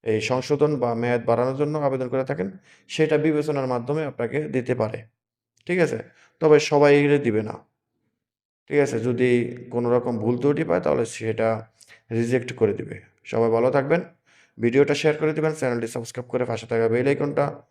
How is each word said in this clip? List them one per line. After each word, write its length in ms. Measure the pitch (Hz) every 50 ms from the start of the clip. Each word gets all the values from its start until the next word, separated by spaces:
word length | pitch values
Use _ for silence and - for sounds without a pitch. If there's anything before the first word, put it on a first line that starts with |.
এই 180 | - 113 110 110
সংশোধন 560 | 104 - 127 131 127 - 147 143 151 151 147
বা 180 | 131 123 120 117
মেয়াদ 300 | 117 117 120 120 120 107
বাড়ানোর 300 | - 117 117 123 131 131
জন্য 220 | 135 147 147 151 151
আবেদন 300 | 147 139 135 131 131 123
করে 160 | 127 131 131
থাকেন, 260 | 131 143 165 185 196 185 - _ _ _ _ _ _
সেটা 300 | - - 156 156 156 151
বিবেচনার 480 | 147 160 151 151 151 156 143 139 131
মাধ্যমে 380 | 127 123 120 117 123 147 160 156
আপনাকে 380 | 139 131 - 120 113 123 147
দিতে 320 | 151 151 - 131 120 127 127
পারে। 300 | 120 110 107 - - - _ _ _ _ _ _ _ _ _ _ _ _
ঠিক 120 | - 175 185
আছে? 200 | 170 - 127 110 - - _ _ _ _ _ _
তবে 200 | - 151 151 143
সবাই 360 | 147 - 151 143 147 147 143
এগুলো 220 | 143 143 143 147 139
দিবে 240 | 127 120 104 107
না। 160 | 107 107 - - _ _ _ _ _ _ _ _ _ _ _ _ _ _ _ _ _ _ _ _ _ _
ঠিক 100 | - 147
আছে? 200 | 139 135 120 113
যদি 560 | 110 123 120 117 127 123 120 120 120 123 123 123 120 -
কোনো 200 | - 120 123 117
রকম 280 | 123 123 120 123 120 110
ভুল 200 | 107 113 123 117
ত্রুটি 260 | 123 143 147 147 160
পায়, 160 | 160 170 180
তাহলে 260 | 175 151 147 127 117
সেটা 600 | 113 - - 113 113 107 110 113 113 110 110 113 _ _ _ - _ - _ _ _
রিজেক্ট 400 | 113 113 117 117 127 127 120 -
করে 220 | - - 113 101 98
দিবে। 260 | - - - - - - _ _ _ _
সবাই 260 | - 113 113 117 113
ভালো 200 | 113 113 120 131
থাকবেন, 300 | 131 139 131 147 160 175 180 - _ _ _ _ _ _ _ _ _ -
ভিডিওটা 340 | 113 120 117 139 143 139 147
শেয়ার 220 | 143 - 156 147
করে 160 | 151 156 156
দিবেন, 220 | 156 160 156 156 156
চ্যানেলটি 320 | - 139 127 120 117 117
সাবস্ক্রাইব 440 | 113 - 123 117 - - 127 123 -
করে 140 | - 123 123
পাশে 220 | 120 117 113 -
থাকা 220 | - 120 113 113 113
বেল 200 | 113 120 123 139
আইকনটা 540 | 143 143 143 143 139 - 143 139 - - _ _